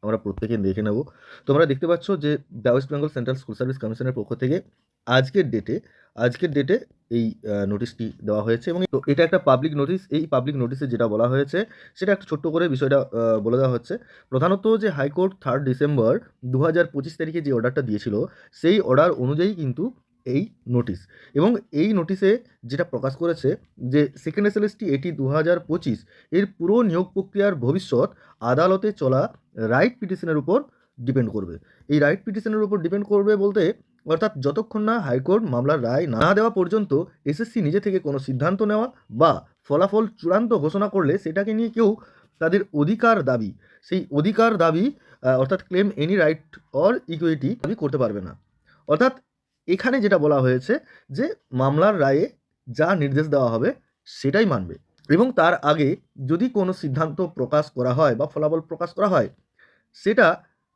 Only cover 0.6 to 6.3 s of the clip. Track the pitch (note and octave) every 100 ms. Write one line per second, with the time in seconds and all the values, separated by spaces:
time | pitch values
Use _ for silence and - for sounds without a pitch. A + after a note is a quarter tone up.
0.6 | F#2+ G2 G#2+ A2 D3+ - - - - C#3
1.6 | D#3 C3+ E3 E3+ F#3 F3+ D3 D3 - A#2
2.6 | A#2+ B2+ C#3 C#3+ D3+ C3 A#2+ C3 - G#2+
3.6 | C3 C3+ A2 A2 B2+ B2+ G2+ A#2 B2+ E3+
4.6 | - _ _ _ - B2+ C3 G3 C#3+ G#2+
5.6 | G#2 A#2+ - _ _ - B2